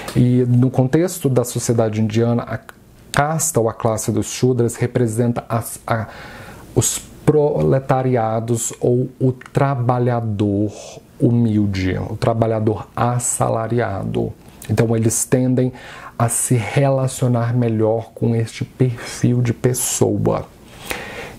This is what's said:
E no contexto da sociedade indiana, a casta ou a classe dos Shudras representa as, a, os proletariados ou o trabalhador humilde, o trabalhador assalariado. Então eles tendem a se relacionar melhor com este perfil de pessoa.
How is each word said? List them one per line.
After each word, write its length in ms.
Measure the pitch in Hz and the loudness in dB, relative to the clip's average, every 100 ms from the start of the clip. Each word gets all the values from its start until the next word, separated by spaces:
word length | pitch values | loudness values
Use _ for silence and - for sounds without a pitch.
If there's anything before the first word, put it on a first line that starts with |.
| - 131 | -4 2
E 280 | 123 123 123 | 4 4 4
no 240 | 120 127 | 4 4
contexto 580 | 131 131 156 180 180 143 | 4 2 2 0 -2 0
da 140 | 127 | 0
sociedade 580 | 117 120 - 117 110 107 | 0 -2 0 2 2 0
indiana, 420 | 110 110 117 117 | 0 2 2 2
a 160 | - 113 - - - - - | -2 -8 -10 -20 -20 -20 -4
casta 480 | - 147 160 - 120 | 0 0 0 0 0
ou 100 | 113 | 0
a 40 | |
classe 380 | - 117 107 - | 0 -2 0 -2
dos 160 | 110 104 | -2 -2
Shudras 480 | - 127 127 117 - | 0 2 2 0 0
representa 680 | 123 - 120 110 120 120 - | -4 0 0 0 0 -2 -4
as, 320 | 117 - - - | -4 -6 -8 -4
a, 220 | 117 107 - - - - - - | -4 -4 -12 -18 -18 -18 -20 -4
os 400 | - - - - - - | 0 0 -2 -10 -4 2
proletariados 1500 | 151 147 - 151 135 135 131 131 123 110 113 113 117 - - | 4 4 2 2 2 2 0 2 2 0 -2 -2 -2 -4 -4
ou 300 | 123 123 127 - | 0 0 0 -2
o 120 | 131 | -2
trabalhador 1400 | 127 - - 139 135 120 123 123 120 113 104 104 101 107 - - - - - | -2 -4 0 0 0 0 2 0 0 -2 0 0 2 -2 -4 -16 -20 -20 -2
humilde, 760 | 127 120 117 107 104 95 92 98 101 | 2 4 4 4 2 0 -2 -2 -4
o 60 | 107 | -4
trabalhador 720 | 120 113 113 110 110 107 - - | 0 2 2 2 0 -2 -4 -2
assalariado. 1400 | 120 120 - - 123 113 113 120 107 98 113 117 113 - - - - | 0 0 -2 -2 0 -2 -2 -2 -2 -2 -4 -2 -4 -6 -18 -14 -4
Então 260 | 107 117 113 | 0 2 2
eles 300 | 113 - - | 2 0 0
tendem 480 | 131 127 127 127 - - - - - | 2 2 2 0 -2 -14 -18 -12 -2
a 120 | 117 | -2
se 260 | - - 127 | 0 0 0
relacionar 960 | 101 135 139 135 131 - 127 120 117 123 | 0 0 2 2 -2 -2 0 0 0 0
melhor 560 | 120 110 110 113 110 | 0 2 2 0 -4
com 220 | - 117 113 | -2 0 0
este 280 | 113 - | -2 -6
perfil 800 | 127 - 127 117 - - 123 123 | -8 0 0 -2 -10 -2 2 2
de 120 | 120 | 2
pessoa. 920 | - 123 127 - - 110 104 107 - - - - - - - - - - | 0 -2 -2 -4 0 2 2 0 0 -4 -14 -20 -16 -10 -10 -12 -14 -14